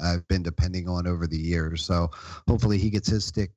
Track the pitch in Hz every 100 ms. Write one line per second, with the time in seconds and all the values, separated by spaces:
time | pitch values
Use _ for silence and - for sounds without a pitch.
0 | 85 87 - 95 85 80 92 92 87 90
1 | 87 87 85 78 82 85 80 82 - 87
2 | 82 - - - - 120 107 101 107 101
3 | - 107 - - 98